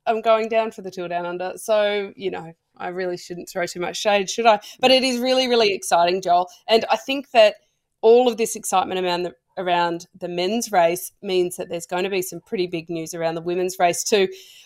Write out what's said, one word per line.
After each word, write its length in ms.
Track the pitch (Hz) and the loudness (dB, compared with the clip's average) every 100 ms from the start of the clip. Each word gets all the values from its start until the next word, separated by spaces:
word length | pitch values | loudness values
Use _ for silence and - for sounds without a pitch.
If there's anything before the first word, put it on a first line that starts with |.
| - | -4
I'm 160 | 226 | -2
going 260 | 226 220 220 | 2 2 2
down 220 | 226 220 | 0 -2
for 100 | 220 | -6
the 100 | 190 | -14
Tour 160 | 185 175 | -10 -6
Down 160 | 175 175 | -6 -6
Under. 280 | 180 185 - | -6 -8 -8
So, 560 | - 214 208 208 196 - | -2 0 0 -2 -6 -8
you 160 | 185 | -8
know, 220 | 180 165 165 _ - | -8 -12 -20 _ -12
I 100 | 180 | -10
really 280 | 180 185 175 | -6 -6 -6
shouldn't 320 | - 175 175 | -10 -14 -10
throw 160 | 185 175 | -6 -6
too 140 | 180 | -6
much 160 | 175 175 | -8 -4
shade, 320 | 214 202 190 | 0 0 0
should 160 | - 226 | 0 4
I? 140 | 208 - - | 4 2 0
But 120 | 254 | 4
it 120 | 262 | 4
is 160 | 254 240 | 2 -2
really, 280 | 254 262 254 | 0 0 2
really 240 | 240 214 | 2 2
exciting, 480 | 190 - 170 175 185 | 0 0 2 4 2
Joel. 280 | 185 175 180 - - | 2 2 0 -6 2
And 180 | 226 - | 2 2
I 60 | 220 | -2
think 360 | - 277 - | -2 -6 0
that 240 | 247 214 - _ _ _ _ | 6 6 4 _ _ _ _
all 260 | 220 240 254 | 6 8 6
of 80 | 214 | 2
this 180 | 220 214 | -2 -4
excitement 480 | - 190 - 185 | -2 0 0 0
around 200 | 185 175 | 0 0
the, 100 | 180 - _ - | -4 -8 _ -8
around 480 | 185 175 170 170 - - | -2 0 0 -2 -10 -14
the 100 | 175 | -8
men's 420 | 175 185 233 233 | -4 -2 -2 0
race 400 | 196 170 180 - _ | 2 2 2 -8 _
means 360 | 202 185 180 185 | -4 0 0 -4
that 100 | 180 | -10
there's 160 | 175 - | -10 -6
going 160 | 180 190 | -4 -4
to 40 | |
be 120 | 190 | -4
some 180 | 180 170 | -6 -10
pretty 260 | - 214 180 | -8 -6 -4
big 220 | 175 160 | -6 -8
news 240 | 165 160 | -8 -8
around 220 | 170 165 165 | -4 -4 -4
the 60 | |
women's 360 | 170 175 180 180 | -4 -2 -2 0
race 240 | 175 170 | 0 0
too. 260 | - 208 190 190 - - | 0 0 0 -4 -20 -20